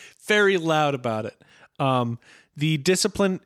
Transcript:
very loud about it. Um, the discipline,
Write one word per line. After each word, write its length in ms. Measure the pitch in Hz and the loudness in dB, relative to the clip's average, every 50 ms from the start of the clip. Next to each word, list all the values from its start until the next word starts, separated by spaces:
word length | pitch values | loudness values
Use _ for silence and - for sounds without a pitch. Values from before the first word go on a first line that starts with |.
| - - - _ - | -20 -20 -20 _ -4
very 320 | - 214 214 208 196 196 180 | 0 2 4 4 4 2 2
loud 380 | 160 165 156 156 151 143 139 | 0 0 0 2 2 0 0
about 300 | 131 123 120 110 107 110 | -2 -4 -4 -4 -4 -6
it. 160 | 104 - _ _ _ _ - - - _ - | -8 -12 _ _ _ _ -20 -20 -16 _ -4
Um, 380 | 143 135 131 127 123 120 117 117 _ - - - _ _ - | 0 0 2 2 0 -2 -4 -8 _ -18 -20 -20 _ _ -10
the 220 | - 143 156 160 156 | -4 -2 -2 -2 0
discipline, 600 | 135 180 185 180 - 208 - - 202 190 185 170 - | 0 0 0 0 0 -2 -2 0 0 0 -2 -4 -4